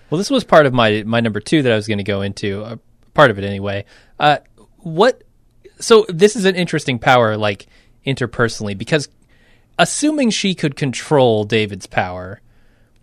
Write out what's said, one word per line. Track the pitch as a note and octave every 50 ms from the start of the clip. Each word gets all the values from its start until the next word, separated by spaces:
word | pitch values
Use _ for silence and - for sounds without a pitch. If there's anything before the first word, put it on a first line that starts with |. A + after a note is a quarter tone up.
| _ -
Well, | D3+ E3+
this | G3+ -
was | C#4 B3 -
part | - - - D3
of | C3
my, | B2+ B2 A2+ G#2+ G#2 G#2+ G2+
my | A2 A#2 A#2
number | A#2 A2+ G2+ G#2
two | - - E3+ D#3
that | C3 B2
I | A2+
was | G#2+ G2+ G#2+
gonna | G#2+ G2+ G2
go | G#2+ G2+ G2
into, | G2 G2+ G2+ - - G2+ G2 G2+
uh, | G#2+ A2+ A2+ A2 _ _ _ _ _ _ -
part | - D3 B2
of | G2+ G2
it |
anyway. | G2 G2 G2+ G2 G2 G2+ G2 G2+ - _ - _ _ _ _ -
Uh, | - D3 C#3+ - - _ _ _ _ _ _
what? | _ - E3+ D#3+ E3 G#3+ C4 B3 - _ _ _ _ _ _ _ _ - - _ -
So | - - A#3 G#3+ G#3 -
this | F3 D#3 G3+ G#3+ -
is | A#3+ F#3
an | F#3+ F#3
interesting | F#3 F3 - - D3 - - B2 A2+
power, | - C#3+ B2+ B2 A#2 G#2+ G#2+
like, | G#2+ G#2+ G#2 G2+ - - _ _ _ _ _ _ _ -
interpersonally, | C3+ C3 - C3 A2 - - A#2+ A2+ - - A2 G2+ G2+ F#2+
because | A2+ - D#3+ D3+ C3+ - _ _ _ _ _ _ _ _ _ _ _ _ _ -
assuming | E3+ - - - C#4+ D4+ D#4 D4 C4 A3+
she | - - - G3 F3
could | - - D3 C3+
control | - D3+ C3+ A#2 - - - D#3 C#3 B2+ A#2+ A2 G#2+ G#2
David's | G#2 A#2 A2 G#2+ G2+ G2+ F#2 -
power, | - - A#2+ G2 F#2 F2+ F2+ F2+ F#2+ G2 - _ _ _ _ _ _ _ _ _ _ _ _